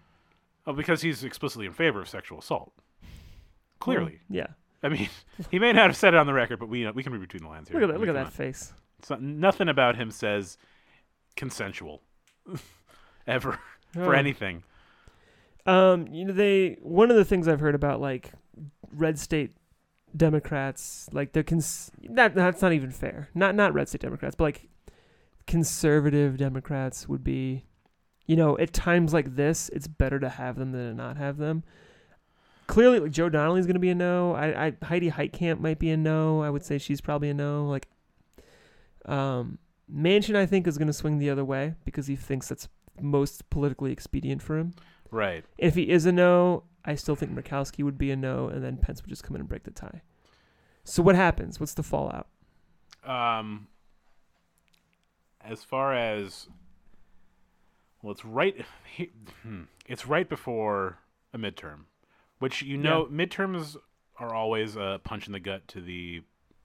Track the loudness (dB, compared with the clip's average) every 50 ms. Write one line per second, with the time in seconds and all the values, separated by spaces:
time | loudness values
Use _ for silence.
0 | _ _ _ _ _ _ _ _ _ _ _ _ _ -6 -6 -4 0 0 0 2
1 | 0 -2 -2 -4 -6 -10 -8 -6 -6 -6 -6 -6 -8 -8 -2 0 2 2 2 0
2 | -4 -8 -12 -14 -14 -14 -16 -14 -8 -6 -6 -6 -6 -10 _ _ _ _ _ _
3 | -20 -20 -20 -20 -20 -20 -20 -20 -20 -20 _ _ _ _ _ -6 -4 -2 0 0
4 | -2 -4 -8 -12 _ -8 -8 -6 -6 -8 -10 -18 _ _ _ _ -4 -2 -2 -2
5 | -4 -6 -8 -12 -20 _ -16 -14 -6 -4 0 2 4 6 6 8 6 6 6 6
6 | 6 6 8 8 6 6 4 2 2 0 -2 -6 -8 -6 -4 -4 -4 -4 -4 -6
7 | -6 -6 -8 -10 -10 -12 -14 -14 -14 -14 -16 -16 -10 -4 0 2 2 2 2 0
8 | -2 -2 -2 -2 -4 -6 -8 -8 -8 -8 -8 -10 -14 -18 -20 -20 _ _ _ _
9 | -10 -8 -8 -6 -6 -8 -2 2 2 2 4 4 2 2 4 6 6 4 4 2
10 | -4 -8 -6 -4 -2 -2 0 -2 -2 -6 -10 -20 _ _ _ _ _ _ _ _
11 | _ _ _ _ _ _ _ -10 -10 -8 -8 -8 -8 -8 -10 -12 -14 -14 -14 -16
12 | _ _ _ _ _ _ _ _ _ -14 -12 -12 -14 -16 _ _ _ _ _ _
13 | -20 _ _ _ _ -6 -4 -4 -4 -6 -8 -8 -10 -18 -20 _ _ _ -8 -2
14 | 0 2 4 4 4 2 -2 -4 -6 -8 -8 -10 -14 _ _ _ _ _ _ _
15 | _ _ _ _ _ _ _ _ _ _ _ _ 0 4 6 8 8 8 6 4
16 | 2 -4 -8 -8 -6 -2 0 2 4 4 4 4 2 2 -2 -6 -8 0 4 6
17 | 8 8 8 8 6 6 4 2 4 4 2 4 2 2 2 2 0 0 -2 -2
18 | -2 -4 -6 -6 -8 -14 -20 -20 _ _ _ -18 -18 -18 -18 _ -20 -14 -4 0
19 | 0 0 0 -2 -4 -2 -2 -2 -2 -4 -8 _ _ _ _ _ _ _ _ _
20 | _ _ 0 4 4 4 4 4 0 -2 -4 -4 -4 -4 -6 -8 -12 -14 -14 -16
21 | -14 -8 -4 -4 -4 0 0 0 0 2 2 0 0 -2 -6 -10 -12 -16 -18 -18
22 | -16 0 4 4 4 6 4 4 2 2 2 2 2 2 4 2 0 -4 -8 -8
23 | -10 -8 -8 -10 -12 -8 0 2 2 4 4 4 4 4 2 0 -2 -2 -4 -8
24 | -8 -8 -8 -6 -8 -6 -2 0 0 0 0 -4 -10 _ _ _ _ -20 -20 _
25 | _ _ _ _ _ _ _ _ _ 0 0 2 2 0 0 0 2 4 4 4
26 | 4 4 4 4 2 2 0 0 -2 -2 -4 -4 -6 -6 -4 -4 -4 -4 -6 -8
27 | -8 -6 -6 -4 -4 -4 -4 -2 -4 -4 -6 -8 -10 _ _ _ _ _ _ _
28 | _ _ _ _ _ 2 4 6 6 6 4 2 0 0 0 0 2 4 4 4
29 | 4 4 2 2 0 0 -2 0 0 0 0 -2 -4 -8 -8 -10 -10 -2 0 0
30 | 2 2 0 -2 -4 -4 -6 -6 -8 -8 -6 -6 -6 -6 -6 -6 -8 -8 -8 -8
31 | -10 -10 -8 -6 -6 -6 -4 -4 -2 -2 -2 -4 -4 -8 -14 -20 -20 -20 -20 _
32 | _ _ _ _ _ _ _ _ _ _ _ _ _ 2 6 8 10 10 8 8
33 | 4 2 0 0 0 2 2 2 2 2 2 2 2 2 2 2 2 2 2 2
34 | 2 0 2 2 2 0 0 0 -2 -2 -2 0 -2 -2 -4 -4 -4 -4 -2 0
35 | 0 0 0 -2 -4 -4 -4 -2 -2 -2 -2 0 -2 -2 -2 0 0 0 2 2
36 | 2 2 2 2 2 2 2 2 0 0 -2 -4 -4 -4 -4 -4 -2 -4 -4 -4
37 | -2 -4 -4 -2 -2 -2 -2 -2 -2 -2 -2 -2 -2 -2 -4 -4 -6 -10 _ _
38 | _ _ _ _ _ _ _ -20 -20 _ _ _ _ _ _ _ _ _ _ -16
39 | -10 -6 -4 -4 -2 -2 -4 -4 -6 -8 -10 -14 _ _ _ _ _ -12 -4 0
40 | 2 4 4 4 4 4 2 2 2 4 2 2 2 0 0 0 0 0 0 -2
41 | -2 0 0 0 0 0 0 0 -2 -2 -2 -2 -2 -4 -6 -8 -10 -8 -8 -6
42 | -6 -4 -6 -6 -4 -4 -4 -4 -4 -6 -10 -10 -12 -16 -20 _ _ _ _ -8
43 | -2 0 2 2 2 0 -4 -10 -8 -4 -2 0 0 0 0 -2 -4 -6 -6 -8
44 | -8 -6 -6 -4 -4 -4 -4 -6 -6 -4 -4 -4 -4 -4 -8 -12 -18 -20 _ _
45 | -16 -8 -4 -2 -2 -2 -2 -4 -10 -14 -4 0 2 4 4 4 4 4 4 4
46 | 6 4 6 6 6 6 6 6 6 4 2 0 -4 _ _ _ -8 -6 -6 -4
47 | -4 -4 -4 -2 -4 -6 -6 -8 -8 -6 -6 -6 -6 -6 -6 -4 -4 -2 -2 -2
48 | -2 -2 -2 -2 -4 -4 -4 -4 -4 -4 -6 -6 -6 -6 -2 -2 -2 -2 -2 -4
49 | -12 -14 -14 -14 -12 -10 -10 -8 -8 -10 -10 -12 -12 -14 -14 -14 -14 -14 -16 -18
50 | -20 _ _ _ _ _ _ _ _ _ _ _ _ _ _ _ -16 -4 0 4
51 | 6 8 8 8 6 4 2 0 -4 -8 -8 -8 -8 -8 -6 -8 -6 -4 -4 -4
52 | -4 -4 -6 -10 -12 -16 _ _ _ _ _ _ _ _ _ _ _ _ -20 -16
53 | -10 -8 -6 -2 -2 -2 -2 -2 -4 -8 -10 -12 -14 -18 _ _ _ _ _ _
54 | _ _ _ _ _ _ _ _ _ _ _ _ _ _ _ _ _ _ _ _
55 | _ _ _ _ _ _ _ _ -16 -14 -14 -14 -10 -6 -4 -2 0 0 0 0
56 | 0 -2 -2 -4 -6 -8 -12 -16 -20 -20 -20 -20 -20 -20 -20 _ _ -20 -20 -20
57 | -20 _ -20 -20 -20 _ _ _ _ _ _ _ _ _ _ _ _ _ _ _
58 | -14 -12 -12 -12 -12 -6 -4 -2 -2 -2 -2 -6 -12 -18 -20 -20 -20 -16 -14 -12
59 | -12 -12 -14 -18 -20 -20 -20 -20 -16 -14 -14 -14 -16 -18 _ _ _ -14 -14 -12
60 | -4 -2 0 0 0 -2 -6 -8 -8 -6 -4 -2 -2 -2 0 -2 -2 -4 -8 -12
61 | _ _ _ _ _ _ -12 -10 -8 -8 -10 -10 -14 -18 -18 -20 -20 _ _ _
62 | _ _ _ _ _ _ _ -8 -6 -6 -6 -6 -8 -6 -4 -2 0 2 2 2
63 | 0 -2 -2 -4 -4 -4 -4 -4 -4 -4 -4 -6 -8 -10 -14 -18 -20 _ _ _
64 | _ _ _ -12 -10 -6 -4 -2 -2 0 0 -2 -2 -4 -6 -6 -6 -6 -6 -6
65 | -8 -10 -12 -12 -10 -10 -12 -10 -8 -8 -10 -10 -12 -16 -16 -16 -12 -12 -10 -10
66 | -10 -10 -12 -12 -14 _ _ _ _ _ _ _